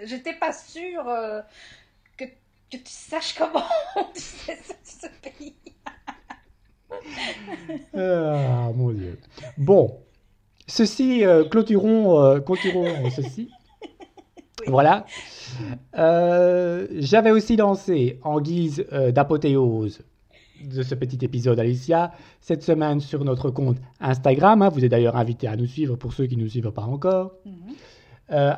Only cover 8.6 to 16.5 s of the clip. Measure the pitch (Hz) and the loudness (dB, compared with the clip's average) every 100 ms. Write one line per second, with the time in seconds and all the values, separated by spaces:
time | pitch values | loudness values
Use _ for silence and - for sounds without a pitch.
8.6 | 120 120 123 107 90 87 _ - - - | -2 -2 -2 -4 -8 -12 _ -18 -14 -2
9.6 | 143 196 107 - _ _ _ _ _ _ | 4 4 4 -2 _ _ _ _ _ _
10.6 | - - 208 - 262 247 196 165 156 220 | -6 0 0 2 0 4 6 6 4 2
11.6 | 220 202 214 220 202 156 135 139 143 185 | 2 2 4 4 6 6 6 6 2 -2
12.6 | 190 180 170 156 123 139 131 - 240 - | 0 0 -2 -2 -4 -4 -8 -10 -14 -16
13.6 | _ _ 392 - - _ _ - - - | _ _ -20 -20 -20 _ _ -20 -20 -12
14.6 | 220 135 147 208 - - - - - - | -2 4 4 4 -2 -18 -18 -20 -16 -14
15.6 | 302 247 - - 160 170 175 175 180 | -12 -14 -10 0 2 4 4 4 4